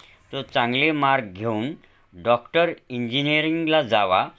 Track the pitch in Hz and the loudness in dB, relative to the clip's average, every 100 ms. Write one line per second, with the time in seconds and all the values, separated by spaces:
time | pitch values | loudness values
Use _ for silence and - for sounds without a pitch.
0 | - - _ 139 135 139 120 127 156 151 | -20 -20 _ -10 -4 -2 0 2 0 2
1 | 139 135 107 92 113 107 127 - _ _ | 2 0 -2 -6 -4 -2 -4 -8 _ _
2 | _ 90 87 120 - 165 170 - - 123 | _ -6 0 0 0 0 0 -2 -8 -6
3 | 120 131 147 151 156 165 160 156 123 107 | -4 -2 0 0 0 -2 2 0 2 2
4 | 98 92 139 | 4 2 0